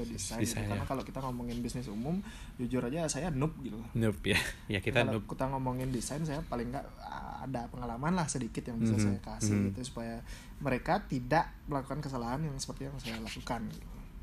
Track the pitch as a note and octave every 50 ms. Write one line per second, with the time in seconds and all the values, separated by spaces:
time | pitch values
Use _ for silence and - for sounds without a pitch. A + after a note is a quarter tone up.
0 | A#2+ A#2 A2+ G#2+ - - A2+ A2+ A2 - - A2 G#2 G#2 G2+ G2+ F#2 F2 C#3 C3
1 | G#2 - - C3+ C3+ C3 B2+ A#2+ A#2+ A#2+ A#2 A#2+ A#2+ A#2+ - - C#3 A#2+ G2+ G#2+
2 | A#2+ C#3+ E3+ F#3+ G#3 - - - - - - - B2+ A#2 B2 B2+ A#2+ A#2+ C3+ E3+
3 | E3 D3+ - C3+ D3+ F#3 C#3 B2+ C#3+ D#3 - - - A2+ G2+ A2+ A2+ - - A#2
4 | A2+ A2 G2 F#2+ - G2 G2+ F2 - - - - - - G#2+ G2 - A2+ G#2+ B2+
5 | A#2 A2+ A2+ A2 G2+ - - - C3+ C3 C#3 C3 C3 B2+ B2 B2+ C3 C3 C3 A#2
6 | G#2+ - C3 D3 E3 D#3 C#3 D3 D#3+ - B2+ A#2+ A#2 A#2 B2+ C#3 - - - -
7 | - - - - - B1+ - - - C3+ C3 B2+ A#2 A2+ - B2+ B2 A#2+ A#2 A#2
8 | C3+ D#3 F#3 F#3+ D#3+ C#3 - C#3 B2 A2 - - - - A#2 A2+ A2+ A2+ A2 G#2
9 | G#2+ G#2 G2 G2 - - G#2+ A2 - G#2 G#2 G2+ G2+ G2 G2 A2+ B2+ A#2+ - A#2+
10 | A#2 A2+ A2+ A#2 - - - - - - - - D3 C#3 B2+ A#2+ - - E3 G3+
11 | - - - C3 B2 B2 D3 D#3+ - - - - - - D3+ C#3 C3 - C3+ D3
12 | C#3+ C#3 C3+ B2+ A#2 A#2 B2 D#3+ D#3+ D#3 C#3 C3+ - - B2+ - C3+ C#3 C#3+ C3
13 | B2 A#2 A2+ A2 A2+ A2 - C3 - - B2+ A2+ A2 G#2+ - - - - - -
14 | - - - -